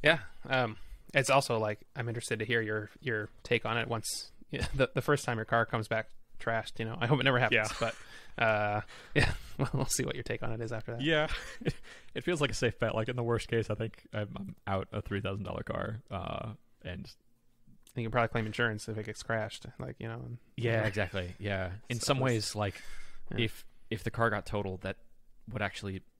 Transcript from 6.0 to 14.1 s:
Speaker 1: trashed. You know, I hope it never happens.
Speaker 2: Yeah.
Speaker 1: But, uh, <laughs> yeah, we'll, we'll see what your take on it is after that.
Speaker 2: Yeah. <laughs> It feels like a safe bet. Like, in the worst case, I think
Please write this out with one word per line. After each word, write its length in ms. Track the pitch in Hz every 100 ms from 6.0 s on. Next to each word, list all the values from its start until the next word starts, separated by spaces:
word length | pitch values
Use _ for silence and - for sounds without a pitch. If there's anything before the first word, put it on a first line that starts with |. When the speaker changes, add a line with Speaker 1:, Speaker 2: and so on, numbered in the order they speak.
| - - - -
Speaker 1:
trashed. 380 | - 113 - -
You 80 | 110
know, 100 | 113
I 80 | 120
hope 140 | 139
it 40 |
never 140 | 123 123
happens. 300 | 120 117 107
Speaker 2:
Yeah. 60 | - 117 - - - - -
Speaker 1:
But, 40 |
uh, 380 | 117 107 107 104 - -
<laughs> 160 | -
yeah, 160 | - 120 - - -
we'll, 100 | 135
we'll 100 | 135 -
see 200 | - 127
what 80 |
your 80 | 139
take 180 | 120 113
on 100 | 113
it 100 | 113
is 100 | 113
after 200 | 110 113
that. 100 | 117
Speaker 2:
Yeah. 260 | 143 156 156 - - -
<laughs> 60 | 160 - - - -
It 120 | -
feels 160 | - 170
like 100 | 143
a 40 |
safe 220 | - 123 -
bet. 120 | 113 110
Like, 120 | 110
in 60 |
the 80 | 123
worst 240 | 117 117 -
case, 240 | 117 104
I 60 | 107
think 260 | 113 - -